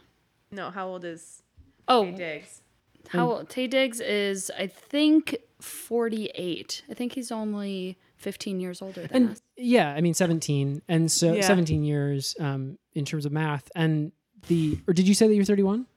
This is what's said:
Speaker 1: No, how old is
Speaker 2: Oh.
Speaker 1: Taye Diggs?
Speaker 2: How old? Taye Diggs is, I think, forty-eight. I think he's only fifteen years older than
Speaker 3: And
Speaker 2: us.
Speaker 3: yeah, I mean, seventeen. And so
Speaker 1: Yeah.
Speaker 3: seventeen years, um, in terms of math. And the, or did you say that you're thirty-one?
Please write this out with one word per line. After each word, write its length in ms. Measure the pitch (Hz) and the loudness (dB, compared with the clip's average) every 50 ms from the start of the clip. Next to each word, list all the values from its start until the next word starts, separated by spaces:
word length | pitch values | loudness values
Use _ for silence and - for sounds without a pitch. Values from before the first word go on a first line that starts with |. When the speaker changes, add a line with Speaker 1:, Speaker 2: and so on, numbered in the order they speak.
| _ _ _ _ _ _ _ _ _ _ | _ _ _ _ _ _ _ _ _ _
Speaker 1:
No, 200 | 208 196 175 143 | -14 -12 -12 -10
how 180 | 180 196 190 185 | -10 -10 -10 -10
old 160 | 185 180 175 | -10 -10 -10
is 400 | 170 165 165 - - - - _ _ _ - - _ _ _ _ | -12 -12 -14 -16 -20 -20 -20 _ _ _ -20 -20 _ _ _ _
Speaker 2:
Oh. 160 | - 254 240 202 | 2 4 4 4
Speaker 1:
Taye 100 | 175 180 | 0 -2
Diggs? 440 | 190 175 165 156 147 - - - - _ _ _ _ _ _ _ _ _ - | -6 -8 -8 -8 -10 -12 -18 -20 -20 _ _ _ _ _ _ _ _ _ -4
Speaker 2:
How 200 | - 180 240 247 | 0 2 2 2
old? 180 | 226 - 151 - | 0 -2 -4 -6
Taye 200 | - 254 254 240 | -6 -4 -4 0
Diggs 300 | 254 262 262 262 226 233 | 0 0 0 0 -2 -4
is, 500 | - - 208 208 202 202 196 190 190 - - - | -4 -2 -2 0 0 -2 -2 -4 -6 -8 -8 -6
I 80 | 202 | -8
think, 680 | 185 - - - - - 285 302 302 311 311 311 - 285 - - _ _ _ | -8 -8 -14 -10 -4 0 2 4 6 6 4 4 2 -4 -8 -8 _ _ _
forty-eight. 1200 | - - - - - - 226 240 233 226 220 220 214 - - - 180 180 165 - 98 - - - - - | -16 -16 -14 -14 -8 -4 -2 -2 -2 -2 -2 -4 -6 -6 -8 -8 -6 -6 -6 -8 -8 -10 -12 -12 -12 -12
I 40 | 220 | -10
think 180 | - 247 240 - | -8 -8 -8 -8
he's 180 | 269 240 - | -8 -10 -8
only 680 | 240 220 220 214 208 208 202 202 196 185 185 185 185 - _ _ _ _ - | -8 -6 -6 -6 -6 -6 -6 -6 -6 -6 -6 -8 -10 -12 _ _ _ _ -10
fifteen 320 | 202 196 - - 214 190 185 | -10 -10 -8 -8 -6 -6 -4
years 240 | 185 185 180 - 196 | -6 -6 -8 -10 -12
older 200 | 190 185 185 165 | -14 -12 -12 -8
than 40 | 160 - 262 247 | 0 2 2 2
Speaker 3:
And 80 | 214 | 2
Speaker 2:
us. 120 | 214 - - _ _ | 0 -6 -14 _ _
Speaker 3:
yeah, 380 | - 247 240 247 233 170 147 143 | -6 0 4 4 4 4 4 2
I 40 | 151 | 0
mean, 120 | 170 170 160 | 2 2 2
seventeen. 680 | - 185 170 165 160 - - 147 139 139 139 139 151 - - | 2 2 2 2 0 0 0 0 0 0 0 -2 -4 -4 0
And 240 | 175 160 165 160 - | 2 2 2 2 2
so 200 | - 175 165 165 | 2 2 2 4
Speaker 1:
Yeah. 80 | 214 196 | 4 4
Speaker 3:
seventeen 420 | 185 196 180 170 156 156 156 147 | 4 4 4 4 2 2 0 0
years, 500 | 147 147 143 143 143 143 139 135 - - - | 0 0 0 0 0 -2 -2 -4 -6 -6 -4
um, 360 | 165 139 139 135 131 135 165 - _ _ _ | -4 -4 -4 -4 -6 -8 -10 -14 _ _ _
in 120 | 165 139 | -6 -6
terms 200 | - - 156 143 | -4 -4 -4 -4
of 60 | 147 | -4
math. 400 | 143 151 156 156 147 139 - - - | -2 -2 -2 -2 -2 -4 -8 -8 -2
And 340 | 170 160 160 156 151 147 160 - _ _ _ _ _ - - | 0 2 2 2 0 -2 -4 -8 _ _ _ _ _ -2 0
the, 300 | 175 165 160 151 151 - - - | 2 2 2 2 0 0 0 2
or 40 | 175 | 2
did 120 | 175 190 | 4 6
you 80 | 190 208 | 6 6
say 140 | - 220 220 | 6 6 6
that 60 | 214 | 6
you're 80 | 208 196 | 4 4
thirty-one? 420 | 196 208 196 196 190 202 233 254 - _ | 4 4 4 4 2 2 -2 -4 -8 _